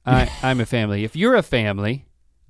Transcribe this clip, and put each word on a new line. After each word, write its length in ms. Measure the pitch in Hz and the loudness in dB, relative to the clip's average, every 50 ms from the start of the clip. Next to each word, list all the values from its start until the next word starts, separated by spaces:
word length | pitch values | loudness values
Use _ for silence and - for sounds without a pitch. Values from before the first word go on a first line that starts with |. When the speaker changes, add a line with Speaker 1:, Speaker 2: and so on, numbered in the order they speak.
| _ | _
Speaker 1:
I, 260 | - 131 127 127 - - - | 2 4 4 4 0 -2 -4
Speaker 2:
<laughs> 60 | - | -2
Speaker 1:
I'm 180 | 131 131 123 | -2 0 0
a 40 | 113 | -2
family. 380 | - - 120 110 104 101 101 107 | -2 -2 -2 -2 -2 -2 -4 -4
If 120 | 110 - | -6 -4
you're 200 | 156 190 240 262 | 0 0 2 4
a 80 | 220 170 | 2 2
family, 600 | - - 123 110 104 101 98 101 107 123 139 - _ _ _ _ _ _ _ _ _ | 0 -2 -2 0 0 -2 -2 -4 -4 -4 -6 -10 _ _ _ _ _ _ _ _ _